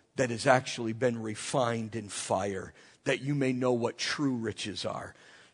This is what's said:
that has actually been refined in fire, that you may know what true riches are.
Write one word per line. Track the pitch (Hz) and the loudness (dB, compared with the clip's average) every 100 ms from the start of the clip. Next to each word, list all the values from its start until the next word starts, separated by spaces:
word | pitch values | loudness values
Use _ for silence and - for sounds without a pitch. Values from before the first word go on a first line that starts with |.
| _ - | _ -2
that | 127 | 0
has | 113 139 | 2 6
actually | 131 - - 113 | 6 6 -4 -4
been | 113 127 117 | 0 0 0
refined | 110 107 - 143 120 117 110 113 | -6 -6 -2 0 2 0 -4 -6
in | 101 | -8
fire, | - - 98 101 95 87 - - _ - | -10 -2 0 0 -4 -8 -16 -20 _ -2
that | 131 | 0
you | 135 | 0
may | 143 135 | 2 2
know | 127 127 | 2 2
what | 120 113 - | 2 0 -2
true | - - 143 123 | -4 0 0 0
riches | 110 - 107 90 107 | -2 -4 -8 -6 -6
are. | 104 98 - - - - | -6 -10 -16 -20 -20 -18